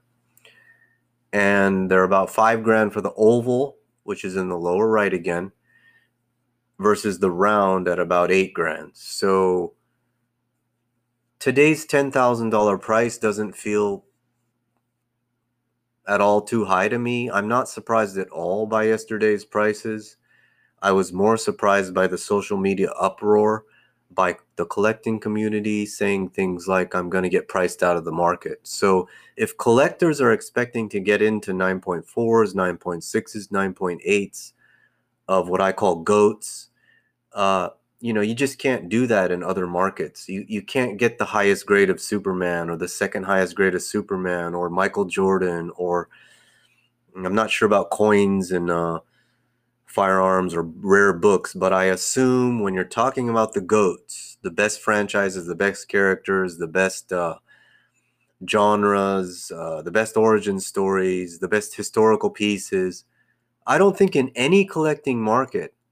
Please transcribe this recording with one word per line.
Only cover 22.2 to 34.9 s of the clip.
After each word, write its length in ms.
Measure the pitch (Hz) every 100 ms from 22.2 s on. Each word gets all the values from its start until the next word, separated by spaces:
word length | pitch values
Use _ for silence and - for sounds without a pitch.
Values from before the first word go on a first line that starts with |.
| - 101 92 98
media 320 | 98 92 92
uproar, 760 | - 92 - 104 104 107 110 - _ _ _ _
by 240 | - 90 87 _
the 120 | - 87
collecting 520 | - 107 110 113 107
community 640 | 110 107 107 107 107 104
saying 440 | 101 - 101 98 92
things 400 | - 92 90 90
like, 260 | 92 90
"I'm 160 | 92 90
gonna 180 | 92 92
get 200 | 87 -
priced 340 | 98 90 -
out 140 | 90 85
of 80 |
the 80 | 82
market." 480 | 80 87 90 80 -
So 460 | - - 101 95 90 - _ -
if 220 | 110 -
collectors 640 | 120 117 165 - 170 147
are 120 | 123
expecting 560 | 107 - 120 120 117 107
to 100 | 104
get 200 | 95 104
into 320 | 107 107 101
nine 280 | 92 92 95
point 260 | 92 87 -
fours, 480 | - 113 113 104
nine 240 | 98 92 87
point 240 | 90 85
sixes, 480 | - 113 - 107 98
nine 240 | 98 98
point 260 | 92 92 82
eights 500 | 85 101 98 - - _ _ _ _